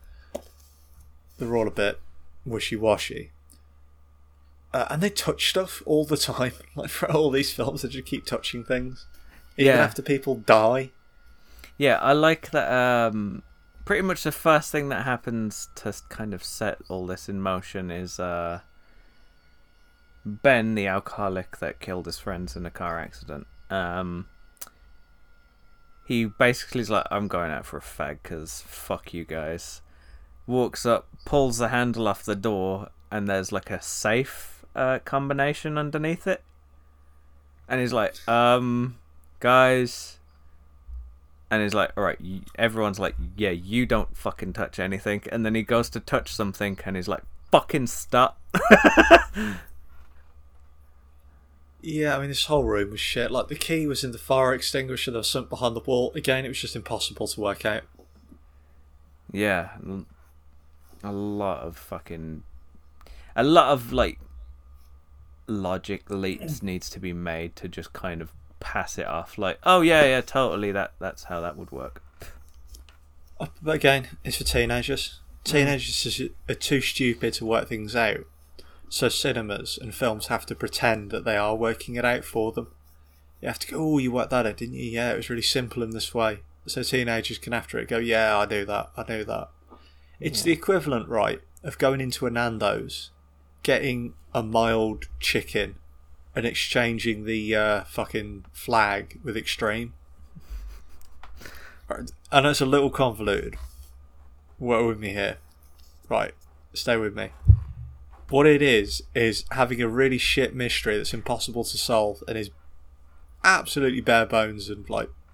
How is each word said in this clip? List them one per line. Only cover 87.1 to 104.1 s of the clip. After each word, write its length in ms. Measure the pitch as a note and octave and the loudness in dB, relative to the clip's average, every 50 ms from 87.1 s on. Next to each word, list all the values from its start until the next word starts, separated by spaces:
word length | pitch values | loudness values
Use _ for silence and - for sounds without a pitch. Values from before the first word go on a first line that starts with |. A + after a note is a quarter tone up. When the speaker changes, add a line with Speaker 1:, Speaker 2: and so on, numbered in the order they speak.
| A#2 A2+ G#2 - A2+ - | 0 -2 -2 -4 -6 -8
Speaker 1:
can, 140 | - - A#2 | -8 -4 -4
after 240 | A#2 A2 - - A#2 | -4 -4 -4 -6 -6
it, 100 | A2+ A#2 | -4 -2
go, 100 | B2 A#2 | -2 0
"Yeah, 380 | A#2 A#2 A2+ A2 A2+ A2 G#2+ | 2 4 4 4 6 6 6
I 80 | G#2 G#2 | 4 4
do 180 | G2+ A2 G#2 G2+ | 2 0 -2 -2
that, 240 | G2 G#2 G#2 G#2+ - - | -2 -2 -4 -4 -4 -8
I 60 | - A2+ | -10 -8
do 200 | G#2+ A#2 A2 G#2+ | -6 -6 -6 -6
that." 260 | G#2 A2+ A2 A#2+ - - _ - - - - - - - - - - - - | -4 -6 -6 -6 -8 -14 _ -20 -20 -20 -20 -20 -20 -20 -20 -20 -20 -14 -8
It's 200 | - D#3 D3+ - | -6 -4 -4 -2
Speaker 2:
Yeah. 60 | - | 2
Speaker 1:
the 60 | E3+ E3 | 2 2
equivalent, 560 | D#3+ - - G3 F3+ D3+ D3+ C3+ A#2 G#2+ - | 2 2 2 2 2 2 0 -2 -2 -2 -2
right, 320 | A#2 A2 G#2 G#2+ A2+ - - - - - - | 0 2 2 2 0 -4 -8 -16 -20 -14 -12
of 160 | D3+ - - | -10 -4 2
going 220 | - C3+ C3+ C3+ | 2 2 2 2
into 260 | C3 B2+ A#2 - - | -2 -4 -4 -4 -2
a 40 | B2 | -2
Nando's, 800 | A#2 A#2+ A#2+ A#2+ A2+ A2 G#2+ G2+ G#2 A2 A2+ - - - - - - _ _ _ _ _ - _ - - - | 0 0 0 0 -2 0 0 0 0 0 -4 -8 -10 -12 -12 -14 -18 _ _ _ _ _ -20 _ -20 -6 0
getting 520 | - C3+ A#2 E2 C3+ B2 A#2+ A#2+ A#2+ - - - - - | 2 2 2 2 0 -2 -4 -6 -8 -10 -14 -14 -6 -4
a 80 | B2+ A2+ | -4 -2
mild 640 | A2 A2 A#2 A2+ A2+ A#2 A2+ A2 A2 G#2+ G2+ - - - - | 0 2 2 4 4 4 2 2 0 -2 -4 -8 -12 -12 -6
chicken, 560 | - - - A#2 G2+ - - A2 G2+ G2 G#2 - - - - - - - - - - - - | -2 0 0 0 -2 -2 -2 -2 -2 -2 -4 -12 -20 -20 -20 -20 -20 -20 -20 -20 -18 -12 -6
and 100 | - A2+ | -4 -2
exchanging 800 | A#2 - - - - - C3 A#2+ A#2 A#2 A2 G2+ A#2 A2 G#2 G#2+ | -2 -2 -2 -2 0 2 2 2 2 0 -2 0 -2 -2 -2 -2
the, 300 | G#2+ A2+ A2 G#2+ G#2+ A2 | -4 -4 -2 0 0 2
uh, 300 | G#2+ G#2+ G#2+ G#2 G2+ F#2 | 2 4 4 2 0 -2
fucking 600 | - - - A2 - - A#2 G#2 G#2 G#2 G2 F#2+ - - | -6 -6 -6 -6 -4 -4 -6 -6 -6 -10 -12 -14 -16 -18
flag 640 | - - - A#2+ A2+ G#2+ G#2 G2+ G2+ G#2 - - - - | -12 -4 2 4 4 6 4 2 -2 -4 -8 -14 -14 -10
with 140 | C#3+ G#2+ | -8 -6
Extreme. 580 | A2 A2 - - - A2+ A2 G#2 A2+ A#2+ A#2+ - - - - - - - - - - - - - - - - - - - - - - - - - - - - - - - - - - - - - - - - | -6 -4 -6 -6 -2 -2 -2 -2 -2 -6 -8 -12 -16 -20 -20 -20 -20 -20 -18 -18 -18 -14 -12 -12 -12 -12 -12 -14 -14 -16 -16 -14 -14 -14 -14 -14 -14 -14 -14 -14 -14 -14 -14 -14 -14 -16 -16 -18 -16 -10 -10
Right, 220 | - - A#2+ - - - - - | -10 -10 -10 -12 -14 -16 -4 2
I 100 | - C#3+ | 4 6
know 100 | C3+ D3 | 6 6
it's 100 | D3 - | 4 4
a 60 | C#3+ | 2
little 240 | C3 C3+ C#3+ C#3 C#3 | 4 4 4 4 4
convoluted. 640 | - - C#3 B2+ A2+ G#2+ A2 G#2 G2+ G2 F#2+ - - - - - - - - - - - - - | 2 2 2 2 0 0 0 0 0 0 -2 -4 -10 -10 -12 -14 -16 -18 -20 -20 -20 -20 -20 -20